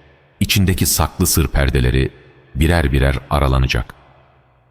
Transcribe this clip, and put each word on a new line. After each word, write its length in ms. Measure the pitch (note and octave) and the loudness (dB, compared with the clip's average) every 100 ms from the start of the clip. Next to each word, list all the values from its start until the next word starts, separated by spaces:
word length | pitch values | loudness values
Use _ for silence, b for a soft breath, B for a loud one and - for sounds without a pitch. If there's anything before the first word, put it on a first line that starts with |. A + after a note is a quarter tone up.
| - _ _ - | -20 _ _ -6
içindeki 460 | - G#2 F#2 F2+ F#2 | -2 0 0 0 -2
saklı 420 | - D#2 - F2+ | -2 -2 -2 0
sır 200 | - C#2 | 0 0
perdeleri 680 | - C2+ C2+ B1 C2 C2 - - - - C2 | 0 0 2 0 0 -2 -6 -20 -20 -12 -2
birer 360 | D#2 E2+ C#2 | 2 2 2
birer 280 | C2 C2+ B1+ - | 2 0 -2 -4
aralanacak. 640 | D2 C#2 C2 C2 A#1+ - - - _ _ _ _ _ _ | 0 2 2 0 -2 -6 -14 -20 _ _ _ _ _ _